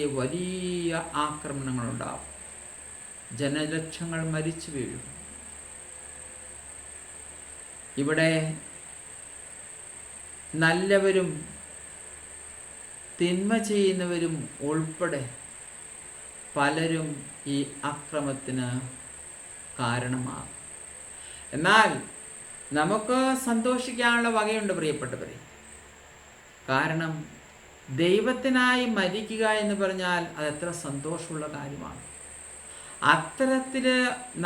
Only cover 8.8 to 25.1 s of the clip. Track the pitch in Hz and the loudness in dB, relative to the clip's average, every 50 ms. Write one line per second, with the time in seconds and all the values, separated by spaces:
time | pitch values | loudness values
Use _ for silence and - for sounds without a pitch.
8.8 | - - - - - - - - - - - - - - - - - - - - | -18 -18 -18 -18 -18 -18 -18 -18 -18 -18 -18 -18 -18 -18 -18 -18 -18 -18 -18 -18
9.8 | - - - - - - - - - - - - - - - 156 165 165 170 180 | -18 -16 -16 -16 -16 -16 -16 -16 -16 -16 -16 -16 -14 -8 0 4 4 6 6 4
10.8 | 190 196 202 196 196 196 185 185 185 165 156 156 160 - - - - - - - | 6 6 6 8 8 6 6 6 4 2 -2 -6 -8 -12 -14 -16 -16 -18 -18 -18
11.8 | - - - - - - - - - - - - - - - - - - - - | -18 -18 -18 -18 -18 -18 -18 -18 -18 -18 -18 -18 -18 -18 -18 -18 -18 -18 -16 -18
12.8 | - - - - - - - - 175 175 180 185 196 208 226 220 208 208 208 202 | -16 -16 -16 -18 -16 -18 0 2 4 4 4 4 4 4 4 4 4 4 6 6
13.8 | 196 190 185 185 180 175 175 170 170 165 160 147 123 - - - 139 147 156 160 | 6 6 6 4 2 2 2 2 2 2 0 -2 -4 -6 -8 -4 -2 0 2 2
14.8 | 160 160 156 - 180 160 143 139 127 120 - - - - - - - - - - | 0 0 -2 -2 0 0 0 -2 -4 -6 -10 -14 -18 -18 -18 -18 -18 -18 -18 -20
15.8 | - - - - - - - - - - - - - - - 151 139 147 156 160 | -20 -20 -20 -20 -20 -20 -18 -18 -18 -18 -18 -18 -18 -6 0 2 2 4 4 2
16.8 | 165 165 165 160 160 151 143 139 139 - - - - 143 143 139 139 - - - | 2 2 2 0 0 -2 -4 -6 -10 -14 -16 -10 -4 -2 0 0 0 -2 -6 -6
17.8 | - 147 143 - - - - 151 143 139 135 135 - - 131 131 127 120 123 127 | -4 -4 -4 -6 -10 -4 -2 -2 0 0 -2 -4 -4 -2 -2 0 0 0 -2 -2
18.8 | 127 127 - - - - - - - - - - - - - - - - - - | -4 -6 -12 -14 -16 -18 -18 -18 -18 -18 -18 -18 -18 -18 -18 -18 -18 -14 -4 -2
19.8 | 127 117 120 123 123 127 127 127 123 131 - 76 60 - - - - - - - | 0 0 2 0 0 0 -2 -2 -2 -4 -6 -8 -10 -12 -14 -16 -16 -18 -18 -18
20.8 | - - - - - - - - - - - - - - - 143 160 185 208 220 | -18 -18 -18 -18 -18 -18 -18 -18 -18 -18 -16 -16 -12 -6 -2 2 6 8 10 10
21.8 | 214 185 151 127 - - - - - - - - - - - - - - 139 147 | 10 8 4 0 -4 -8 -14 -18 -18 -18 -18 -18 -18 -18 -18 -18 -10 0 4 4
22.8 | 156 180 208 220 214 247 254 254 262 262 262 254 - 240 233 226 226 254 254 240 | 6 6 4 2 4 4 4 6 6 4 4 2 2 4 4 4 4 4 2 2
23.8 | 247 262 240 233 240 233 233 233 233 226 226 220 214 214 220 220 208 196 180 165 | 0 -2 0 4 4 6 6 6 4 4 4 4 4 4 2 2 2 0 0 2
24.8 | 156 151 147 - 131 123 | 2 0 0 0 -2 -4